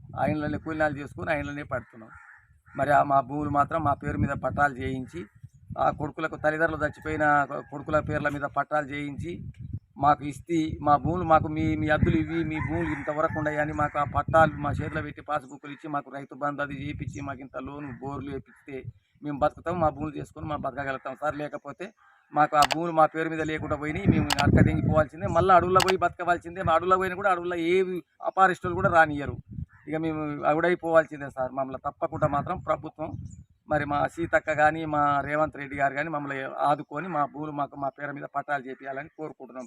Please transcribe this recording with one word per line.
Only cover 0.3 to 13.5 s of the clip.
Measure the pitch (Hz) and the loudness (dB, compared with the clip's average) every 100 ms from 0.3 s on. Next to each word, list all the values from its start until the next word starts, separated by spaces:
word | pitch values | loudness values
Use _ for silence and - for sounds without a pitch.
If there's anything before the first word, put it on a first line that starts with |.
| 151 147 147 | 0 -2 -4
కూలీనాలు | 160 156 156 139 | -6 -2 -2 -2
చేసుకొని | 147 - 180 | -10 -8 -4
ఆ | |
ఇండ్లనే | 151 143 143 | -4 -4 -8
పడుతున్నాం. | 147 131 110 117 113 - - - _ _ _ - | -6 -8 -8 -20 -20 -20 -20 -20 _ _ _ -2
మరి | 139 | 4
ఆ | 139 | 6
మా | 143 139 | 6 4
భూములు | 123 147 147 | 2 -2 0
మాత్రం | 143 143 160 | 2 2 2
మా | 147 | 0
పేరు | 139 147 147 | 0 -2 0
మీద | 147 | 0
పట్టాలు | 143 131 139 143 | 0 -2 2 0
చేయించి, | 127 131 131 123 - 208 - - - - 131 | 0 -6 -6 -8 -12 -14 -18 -20 -20 -10 0
ఆ | 139 | 0
కొడుకులకు, | 143 147 151 160 143 | 0 -6 -6 -6 -2
తల్లిదండ్రులు | 151 156 165 156 | -2 2 0 0
చచ్చిపోయిన | 151 - 156 156 151 147 139 143 - | -4 -4 -6 0 4 4 2 -4 -8
కొడుకుల | 143 151 151 | -10 0 0
పేర్ల | 151 151 147 | 0 -2 -2
మీద | 143 | -2
పట్టాలు | 139 143 143 151 139 | -4 -2 -2 -2 -2
చేయించి, | 147 147 139 156 175 - - - - _ - | -6 -8 -8 -10 -10 -12 -14 -12 -12 _ 0
మాకు | 143 147 | 2 2
ఇస్తే, | 143 127 - 165 160 170 | 0 -10 -4 -2 -2 -2
మా | 147 143 | 2 4
భూములు | 143 180 | 2 0
మాకు | 165 156 156 | 6 6 4
మీ, | 156 160 156 | 0 0 0
మీ | 156 | 2
అద్దులు | 156 - 165 | 2 4 2
ఇవి, | 156 165 | 2 -2
మీ | 160 156 | -2 -4
భూములు | 135 165 165 | -4 -2 -2
ఇంతవరకు | 147 143 151 160 160 | -4 -4 -2 -2 -2
ఉన్నాయని | 151 | -2